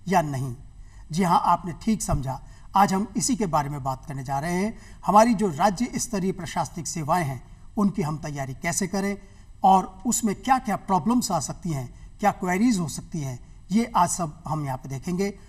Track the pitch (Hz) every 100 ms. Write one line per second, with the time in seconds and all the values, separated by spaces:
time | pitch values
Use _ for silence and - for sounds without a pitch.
0 | - 185 151 135 135 117 - - - -
1 | - 160 180 180 - 175 180 - 220 220
2 | - 147 131 131 - - - 196 202 190
3 | 220 226 214 208 196 151 143 143 131 131
4 | - 139 131 139 165 180 208 220 - -
5 | - 208 233 196 208 143 202 175 247 262
6 | - 196 190 180 165 180 147 - 135 170
7 | 143 180 139 127 - - - - 202 208
8 | 151 156 156 143 131 131 175 - 185 196
9 | 196 202 - - - - 190 190 185 -
10 | 247 214 214 185 - 262 220 185 - 185
11 | 175 247 - 170 - - 170 139 120 -
12 | - - 202 - 180 185 247 196 151 175
13 | - 170 135 123 - - - 202 233 208
14 | 175 - 160 - - 156 139 127 135 131
15 | 180 180 202 196